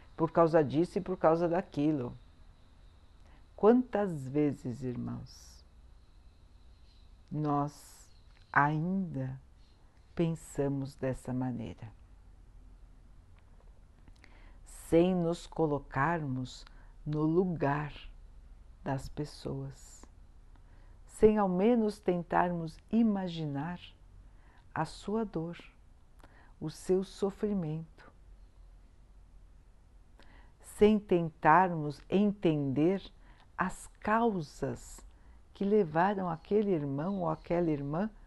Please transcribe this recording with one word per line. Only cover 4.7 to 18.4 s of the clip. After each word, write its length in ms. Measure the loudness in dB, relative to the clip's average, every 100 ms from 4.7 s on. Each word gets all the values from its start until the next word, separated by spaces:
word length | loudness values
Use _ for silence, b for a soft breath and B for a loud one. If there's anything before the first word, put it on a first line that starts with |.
| -8
irmãos, 800 | -8 -6 -8 -10 -12 -18 -20 -20 -20 -20 -20 -20 -20 -20 -20 -20 -20 -20 -20 -20 -20 -20 -20 -20 -10
nós 420 | -4 -2 0 -2 -6 -20 -20 -20 -20 -20 -20 -2
ainda 880 | 2 4 2 0 -2 -2 -4 -6 -8 -14 -20 -20 -20 -20 -20 -12
pensamos 800 | -2 -2 -2 -8 -4 -2 -2 -6 -6
dessa 380 | -6 -4 -6
maneira, 580 | -4 -4 -6 -8 -12 -16 -18 -20 -20 -20 -20 -20 -20 -20 -20 -20 -20 -20 -20 -20 -20 -20 -20 -20 -20 -20 -20 -20 -20 b b b b -20
sem 500 | -16 2 4 6 2
nos 320 | 0 -2 -6
colocarmos 1160 | -2 0 0 -4 -2 0 0 -2 -6 -6 -12 -20 b b b -6
no 180 | -2
lugar 680 | 2 2 0 0 -2 -2 -4 -10 -18 -18 -20 -20